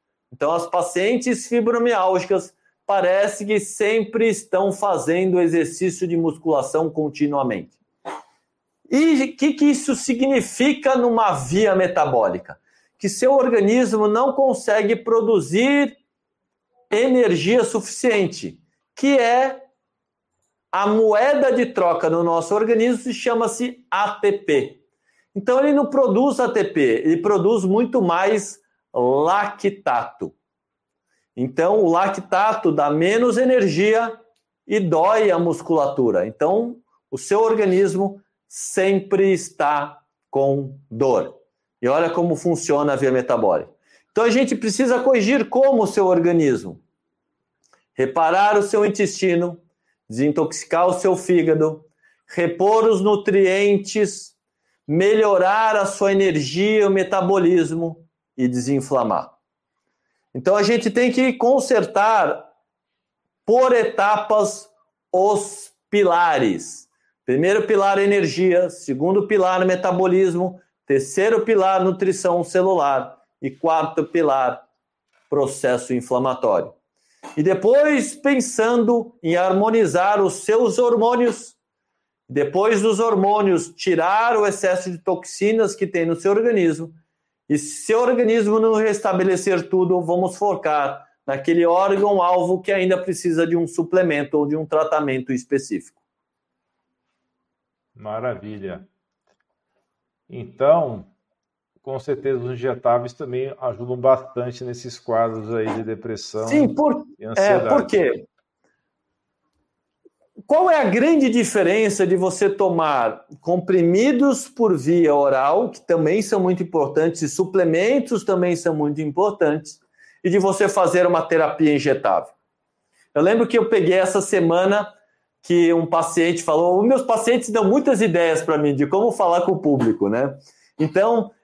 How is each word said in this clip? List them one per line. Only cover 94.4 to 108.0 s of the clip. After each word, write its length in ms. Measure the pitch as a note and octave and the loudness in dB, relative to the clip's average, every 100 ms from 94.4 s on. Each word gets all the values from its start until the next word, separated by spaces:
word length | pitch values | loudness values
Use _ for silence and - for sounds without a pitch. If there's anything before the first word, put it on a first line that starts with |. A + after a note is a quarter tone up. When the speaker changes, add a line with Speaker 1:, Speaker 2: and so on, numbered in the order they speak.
| D3 | 0
Speaker 1:
de 80 | D#3 | -4
um 100 | D#3 | -2
tratamento 640 | D#3 D#3 D3+ C#3+ C3 C3 | -2 0 -2 -2 -4 -4
específico. 720 | B2+ - C#3 C#3 G2+ - _ _ _ _ _ _ _ _ _ _ _ _ _ _ _ _ _ _ _ _ | -8 -2 -4 -2 -8 -8 _ _ _ _ _ _ _ _ _ _ _ _ _ _ _ _ _ _ _ _
Speaker 2:
Maravilha. 920 | - G#2+ A2 B2 F#2+ G#2+ G#2 F#2+ E2 - _ _ _ _ _ _ _ _ _ _ _ _ _ _ | -18 -10 -8 -6 -8 -12 -14 -12 -14 -18 _ _ _ _ _ _ _ _ _ _ _ _ _ _
Então, 800 | B2 G#2 - C#3 E3 C#3 G2+ - _ _ _ _ _ _ _ | -16 -16 0 4 4 0 -8 -16 _ _ _ _ _ _ _
com 160 | C3+ C3 | -12 -10
certeza 440 | D3 C3+ C3+ C3 | -6 -6 -4 -4
os 100 | A#2+ | -6
injetáveis 600 | B2 B2+ A#2+ B2 A#2+ B2 | -6 -6 -2 0 0 -2
também 400 | - C3+ B2+ C3+ - | -12 -10 -8 -8 -8
ajudam 340 | B2+ A#2+ B2 B2+ | -8 -8 -8 -2
bastante 680 | C3 C3 - B2 B2 A#2+ | 2 2 -2 -8 -8 -10
nesses 340 | B2 A#2+ B2 - | -14 -12 -16 -14
quadros 560 | - A2+ A2+ A2 G#2+ | -4 -2 -2 -4 -6
aí 180 | A#2 A2 A2 | -6 -4 -6
de 80 | |
depressão 640 | A2 G#2+ A#2 G#2+ - G#2+ A2+ | -8 -10 -10 -12 -10 -8 -2
Speaker 1:
Sim, 260 | D4 C4+ | 0 0
por, 320 | C#4+ D4+ - - - | 0 0 -2 -8 -18
Speaker 2:
e 60 | A3 | -6
ansiedade. 420 | G#3 G3+ F#3+ - | 0 2 2 2
Speaker 1:
é, 20 | |
por 160 | E4 - | 0 2
quê? 400 | G3+ | 0